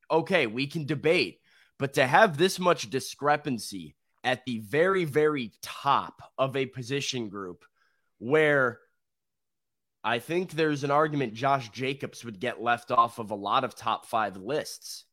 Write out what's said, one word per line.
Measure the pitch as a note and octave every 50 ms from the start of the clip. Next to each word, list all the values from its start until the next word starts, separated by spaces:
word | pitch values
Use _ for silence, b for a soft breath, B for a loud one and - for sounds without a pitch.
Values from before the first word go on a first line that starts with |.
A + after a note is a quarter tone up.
| _ _
okay, | D3+ E3 D#3+ D#3+ F#3+ E3+ C3+
we | A2 G#2 B2 C#3
can | C#3+ - E3 D3+
debate, | B2+ D3+ B2 G2 D#3 F3 F3 A#2+ E2+ - _ b b b b b b b _
but | C#3 C3+ -
to | D3+ C3
have | B2+ D3 F#3 A3 G#3 D3+
this | C#3 F3 F#3+ F#3+ -
much | F#3 F3 E3 - - A2
discrepancy | B2+ C3 - - - - C#3 D3 D3 D3 D3 D3+ B2+ G#2+ - - G2+ F#2 D#2+ D2 - _ _ _ _ _ -
at | B2 B2+ B2 -
the | C3 A#2+ A2
very, | A2 G2+ B2+ D3 E3+ F#3+ F#3+ F#3+ E3+
very | D3+ A#2+ D3+ D3+ D#3 D3+ C#3+ A#2+ G2+ - _
top | - - - - - C#3 C3+ A2 F#2 D#2+ - - - - _ -
of | C3 C3+ B2
a | C#3 C3+
position | B2+ - C3+ B2 A2 C#3 C#3 C#3 - - B2+ A2+ G#2
group | F#2 G2+ F#2+ F2+ E2+ - _ _ _ _ _ _ _ _ _ _ _ _
where | G#2 A#2 D3 D#3 D#3 D3+ D3 C#3 C3 A#2+ - - _ _ _ _ _ _ _ _ _ _ _ _ _ _ _ _ _ _ _ _ _ _ _ _ -
I | G#2+ A#2+ A#2+
think | - - E3 F3+ F#3+ -
there's | D#3 D3+ D#3+ D#3 D3 C#3
an | C#3 C#3
argument | C#3+ D3 D#3+ D#3 D3+ C#3+ C3+ A2+ G#2+
Josh | A2+ C3+ C#3 C#3 C3+ A#2+ A2
Jacobs | G2 A#2 C3 C3 C#3+ C#3 C#3 - - - -
would | A#2 G#2+ F#2
get | B2 A#2+ - -
left | A2 A#2 A#2+ A#2 - -
off | B2+ A#2+ A#2 A#2 - -
of | A2+ G2
a | A2
lot | G2+ G2+ G2+ A2 C3
of | B2+ A2+ -
top | - - A2+ G#2+ - -
five | - - A2+ A2 G2+ F2
lists. | G2 F#2 A2 D3 D3 - - - - - - - - - _